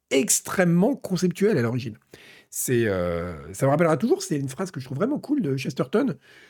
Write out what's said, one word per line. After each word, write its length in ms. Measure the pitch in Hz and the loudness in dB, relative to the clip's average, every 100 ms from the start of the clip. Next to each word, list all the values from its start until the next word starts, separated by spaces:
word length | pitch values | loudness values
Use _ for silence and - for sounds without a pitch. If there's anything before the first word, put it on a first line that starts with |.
| _ | _
extrêmement 840 | 269 208 - - - 175 175 214 - | 0 2 0 0 2 4 4 4 0
conceptuel 640 | - 180 180 175 202 165 | -4 0 0 2 2 2
à 40 | |
l'origine. 360 | 117 127 113 107 _ - - - _ | 2 -2 -6 -10 _ -20 -20 -20 _
C'est, 380 | - - 120 110 | -8 0 2 2
euh, 680 | 92 87 85 87 76 71 | 2 0 -2 -4 -8 -12
ça 120 | 95 135 | -2 2
me 60 | |
rappellera 260 | 147 165 156 | 4 4 2
toujours, 260 | 240 381 | 2 0
c'est 140 | - 147 | 0 -4
une 120 | 139 | -4
phrase 220 | - 190 | -6 -8
que 80 | 139 | -8
je 60 | 127 | -8
trouve 120 | 135 | -4
vraiment 220 | 233 294 | -2 -2
cool 220 | - 294 | -2 -2
de 160 | 147 135 | 0 -2
Chesterton, 580 | - - - 214 269 - - - - | -4 -4 0 0 0 -4 -12 -20 -20